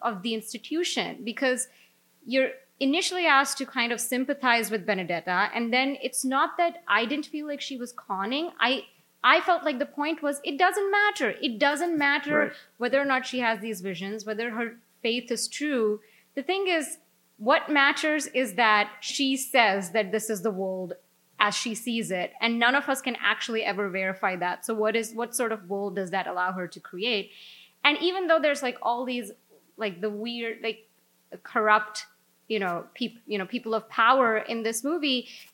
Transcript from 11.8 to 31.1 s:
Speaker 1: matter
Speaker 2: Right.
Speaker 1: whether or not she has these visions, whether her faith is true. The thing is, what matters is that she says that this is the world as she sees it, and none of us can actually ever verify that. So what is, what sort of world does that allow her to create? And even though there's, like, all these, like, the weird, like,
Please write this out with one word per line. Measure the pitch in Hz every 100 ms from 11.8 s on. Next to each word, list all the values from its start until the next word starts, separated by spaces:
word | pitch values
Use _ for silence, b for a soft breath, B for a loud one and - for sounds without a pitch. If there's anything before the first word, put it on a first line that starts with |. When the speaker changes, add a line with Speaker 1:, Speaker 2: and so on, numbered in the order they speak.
| 349 320
Speaker 1:
matter | 285 294 294 302
Speaker 2:
Right. | 302 B B -
Speaker 1:
whether | 240 269
or | 277
not | 262 262
she | 254
has | 233 226
these | 220 202
visions, | 190 170 196 214 202
whether | 214 233
her | 220 233 233 _ _
faith | 233 240 240
is | 233 -
true. | - 302 269 220 208 b b b
The | -
thing | 269 381 381
is, | 339 277 - _ _ _ -
what | 214 311 -
matters | 294 277 294 311 302 285
is | 254 247
that | 180 226 214 208 -
she | - - 277 262
says | - 262 220 196 180
that | 214 196
this | 208 214
is | 208
the | 202
world | 190 190 185 180 - _ _ _ -
as | 208 -
she | 247
sees | 214 - 226 175
it, | 180 175 -
and | 233 233
none | 233 269
of | 277
us | 269
can | 262 233
actually | 202 220 - 226 214
ever | 196 202
verify | 185 190 190 202 185
that. | 175 180 -
So | 220
what | 214 220
is, | 226 226
what | 240 -
sort | 233
of | 220 180
world | 196 202 190
does | 185
that | 190 175
allow | 180 180
her | 185 175
to | -
create? | - 180 226 214 190 B B B B B
And | - 294
even | 339 370 359
though | 330
there's, | 294 285
like, | 262 247
all | - 240
these, | 254 247 202 - _ _ _ -
like, | 214 170
the | 214
weird, | 208 233 240 233 233
like, | 226 - _ _ _